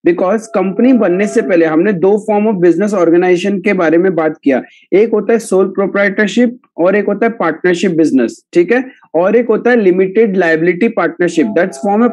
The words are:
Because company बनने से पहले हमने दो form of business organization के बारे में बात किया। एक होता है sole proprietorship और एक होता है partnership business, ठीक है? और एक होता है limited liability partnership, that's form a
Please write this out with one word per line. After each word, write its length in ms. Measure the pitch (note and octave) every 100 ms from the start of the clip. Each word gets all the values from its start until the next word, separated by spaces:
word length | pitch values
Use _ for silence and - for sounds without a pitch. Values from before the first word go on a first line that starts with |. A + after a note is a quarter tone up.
| E3+
Because 380 | F3 F#3 A3 A3
company 460 | G3+ G3 F3+ B3
बनने 340 | B3 G3 F3+ G#3
से 160 | A#3+
पहले 240 | - F3 E3
हमने 260 | D#3 G3
दो 340 | F3+ F#3 G#3 G#3
form 180 | G#3 G#3+
of 120 | G3
business 300 | E3+ E3+ G#3
organization 720 | G3+ E3+ E3+ F#3 F3 G3 G3
के 80 | G#3
बारे 260 | F#3+ E3 E3
में 160 | F#3+
बात 240 | E3 D#3 D#3
किया। 180 | C#3 B2+ - _ _
एक 180 | F#3 A3
होता 220 | A3 G#3
है 60 | A3+
sole 300 | - F#3+ F#3+ F#3+
proprietorship 720 | G3 G3 G3+ G3 G#3+ - B3 B3 _ -
और 200 | F3 G#3
एक 100 | G3+
होता 200 | G3+ E3
है 60 |
partnership 580 | D#3 E3+ D#3 F3+ F3 G3
business, 540 | D#3+ D3+ B2+ A2+ - _
ठीक 200 | F3 F3
है? 120 | A#3+ C4 - _
और 220 | D#3 F#3 A3
एक 120 | A#3+
होता 220 | G#3+ A#3
है 60 | B3
limited 580 | F#3+ F3+ F#3 G3 A3+
liability 540 | F#3+ E3+ D#3+ E3+ F3 A#3 -
partnership, 480 | D3+ - F3 E3+ B2 D#3+
that's 180 | F#3 - G3+
form 180 | G#3
a 40 | A#3+